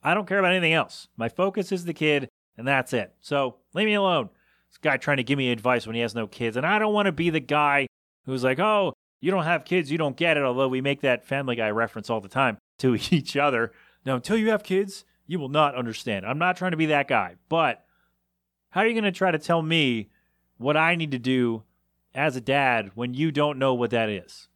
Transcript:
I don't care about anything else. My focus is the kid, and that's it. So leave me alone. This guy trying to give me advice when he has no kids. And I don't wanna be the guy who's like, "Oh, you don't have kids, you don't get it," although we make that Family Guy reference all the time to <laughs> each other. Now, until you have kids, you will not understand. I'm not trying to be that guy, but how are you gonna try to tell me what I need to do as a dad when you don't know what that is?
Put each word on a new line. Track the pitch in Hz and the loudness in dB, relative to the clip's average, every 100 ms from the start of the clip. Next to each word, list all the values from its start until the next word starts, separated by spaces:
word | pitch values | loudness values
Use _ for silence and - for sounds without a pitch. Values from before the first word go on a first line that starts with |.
I | 147 | 0
don't | 180 180 | -2 0
care | 196 | 0
about | 185 | 2
anything | 185 170 | 2 2
else. | 160 - - - - | 2 -2 -8 -20 -6
My | 117 | -6
focus | - 190 190 185 | -2 -2 -2 -4
is | 190 175 | -4 -6
the | |
kid, | 160 156 147 131 _ _ - | -2 0 0 -2 _ _ -8
and | 123 | 0
that's | 135 123 | 0 0
it. | 123 98 _ | -2 -4 _
So | - 143 131 - _ | -4 -2 -2 -6 _
leave | 165 214 | -2 0
me | |
alone. | 208 196 165 185 _ _ _ _ | 2 2 0 -2 _ _ _ _
This | _ | _
guy | 156 135 | -2 0
trying | - 139 | 0 0
to | |
give | 120 139 | 0 0
me | 127 | 0
advice | 117 123 123 113 | 0 2 0 0
when | 117 | -4
he | |
has | 117 117 | -4 -4
no | 107 | -8
kids. | - 117 113 | -4 -4 -2
And | 151 | 0
I | 214 | 0
don't | 214 | 2
wanna | 208 196 | 2 0
be | 151 170 | 0 0
the | 160 | 0
guy | 123 147 147 143 131 _ _ _ - | 0 2 2 2 -2 _ _ _ -8
who's | 131 | -2
like, | 127 131 | 0 2
"Oh, | 208 214 185 - _ _ | 2 2 0 -4 _ _
you | 147 | -2
don't | 190 156 | 0 0
have | 170 - | -2 0
kids, | 180 143 | -2 0
you | 160 | -2
don't | 151 131 | -2 0
get | 170 147 | 0 2
it," | |
although | 135 123 135 | 2 2 0
we | 131 | 2
make | 139 139 | 0 0
that | 139 120 - | 0 0 -2
Family | 139 135 120 | -4 -2 -2
Guy | 110 | 0
reference | 107 113 113 104 | 0 -2 -4 -4
all | 113 | -4
the | 98 | -2
time | 131 131 104 _ _ | 0 0 0 _ _
to | 131 113 | 0 2
<laughs> | - | 2
each | 175 - 139 | 0 0 0
other. | 143 120 113 _ _ _ 135 | 2 2 -2 _ _ _ -4
Now, | 131 | -4
until | 123 220 | 0 0
you | 220 | 2
have | 214 | 0
kids, | 214 185 196 - - _ - | 0 -2 -2 -8 -20 _ -8
you | 175 | -6
will | 135 | -2
not | 147 147 127 | 2 2 2
understand. | 120 110 - 101 98 | -6 -6 -4 -4 -4
I'm | 143 | -2
not | 175 180 | 0 0
trying | 185 | -2
to | 160 | 0
be | 160 | 2
that | 143 139 | 2 2
guy, | 123 92 82 _ | 0 0 -8 _
but | 165 151 113 _ _ _ _ _ _ _ _ _ | 0 2 0 _ _ _ _ _ _ _ _ _
how | 175 | 0
are | 220 | 0
you | |
gonna | 226 208 | 2 -2
try | 175 190 | 0 0
to | 156 | 0
tell | - 170 | 0 0
me | 156 165 139 117 101 _ _ _ _ _ | 2 2 2 0 -6 _ _ _ _ _
what | 123 151 | 0 2
I | 160 170 | 2 0
need | 156 | -2
to | 131 | -4
do | 123 131 120 113 - _ _ _ _ | 0 2 2 -2 -10 _ _ _ _
as | 135 151 127 | -2 -2 -2
a | |
dad | 113 139 135 117 98 101 | -2 2 2 0 -2 -8
when | 123 | -8
you | 127 160 | -2 -2
don't | 143 147 135 | 2 0 2
know | 135 | 0
what | 127 120 | 2 0
that | 117 110 | 0 0
is? | 101 - - - | -4 -10 -20 -20